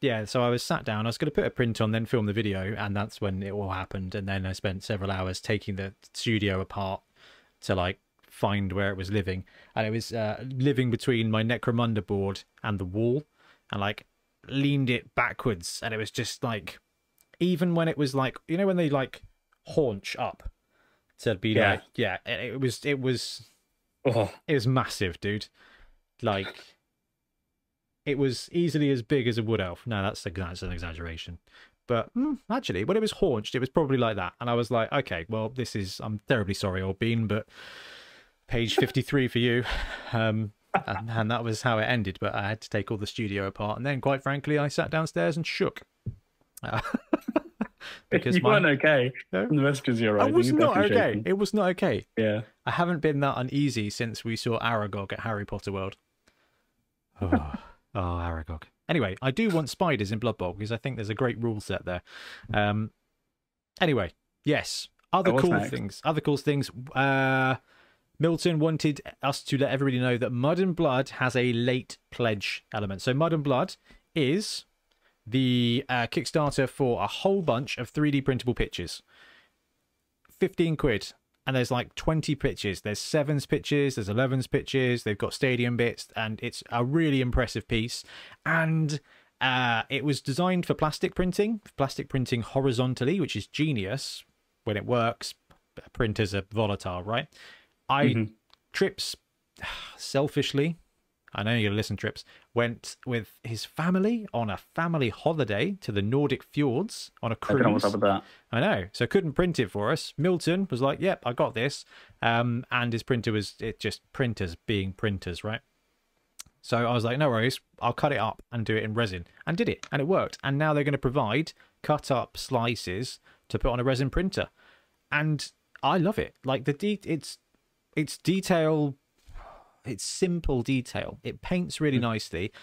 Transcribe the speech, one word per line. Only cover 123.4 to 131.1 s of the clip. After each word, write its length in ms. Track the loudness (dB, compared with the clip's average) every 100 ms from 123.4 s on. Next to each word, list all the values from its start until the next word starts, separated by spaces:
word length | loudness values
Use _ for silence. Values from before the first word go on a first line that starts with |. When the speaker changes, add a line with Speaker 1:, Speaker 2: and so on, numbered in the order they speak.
| -6
Speaker 1:
to 100 | -2
put 140 | 0
on 80 | 2
a 40 |
resin 240 | 2 2 0
printer. 420 | 0 0 -2 -4 _ -20 _ _ _ _
And 400 | 0 0 0 -4 -14 _ -2
I 160 | 2 4
love 200 | 2 0
it. 160 | -4 -6
Like, 200 | -4 -2
the 80 | -2
de-, 280 | -2 -2 -2
it's, 340 | -4 -4 -6 -16 _ _ _ _ _ -4
it's 220 | -4 -2
detail, 760 | 0 0 2 2 4 2 0 -2 _ _ -20 -18 -18 -20 -20 _ -12
it's 160 | -8
simple 600 | -8 -2 0 0 0 0
detail. 560 | 2 0 -2 -6 -6